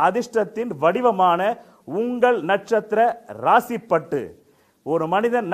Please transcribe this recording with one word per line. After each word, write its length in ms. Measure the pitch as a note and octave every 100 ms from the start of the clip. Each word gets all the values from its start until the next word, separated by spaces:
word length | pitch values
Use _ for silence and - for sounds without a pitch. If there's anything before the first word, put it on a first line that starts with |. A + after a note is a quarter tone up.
| E3+
அதிர்ஷ்டத்தின் 640 | G#3+ A#3+ A3+ G3+ G#3+ A#3+ D3+
வடிவமான 580 | D#3 G#3 B3 F#3+ F3+ E3+ G3+ A#3 - _ - F3
உங்கள் 380 | A#3 B3 B3 A3+ D#3
நட்சத்திர 500 | G3 G3 A3 G#3+ G#3+ A#3 - - G#2+
ராசிப்பட்டு. 760 | C3 A3+ A#3+ A#3 - E3 D3 C#3 F#2 - _ _ _ _ C3+
ஒரு 200 | D#3+ D#3+
மனிதன் 340 | F#3+ A#3 A#3+ F#3